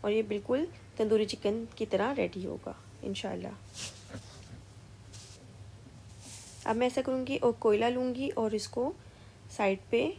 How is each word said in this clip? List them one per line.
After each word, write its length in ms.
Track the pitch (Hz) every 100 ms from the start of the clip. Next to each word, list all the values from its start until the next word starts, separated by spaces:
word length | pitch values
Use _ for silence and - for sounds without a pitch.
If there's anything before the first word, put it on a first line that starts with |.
और 60 | 208
ये 120 | 220
बिल्कुल 440 | 208 208 202 254 339 - - -
तंदूरी 280 | 214 220
चिकन 420 | 214 - 202 220 226 -
की 80 |
तरह 260 | 220 190 220
ready 320 | 277 175 185
होगा 320 | 185 - - - - -
इंशाल्लाह। 480 | - 196 196 185 180 208 - - - - - - - - - - - - - - - - - - - - - - - - - - - - - -
अब 100 | -
मैं 120 | 226 247
ऐसा 140 | 262
करूँगी 360 | 262 262 254 269
और 140 | 240
कोयला 380 | 226 220 208 233
लूँगी 400 | 247 254 247 277
और 260 | - 220
इसको 380 | 214 - - 262 381 - - - - - -
side 220 | 202 196 -
पे 260 | 233 302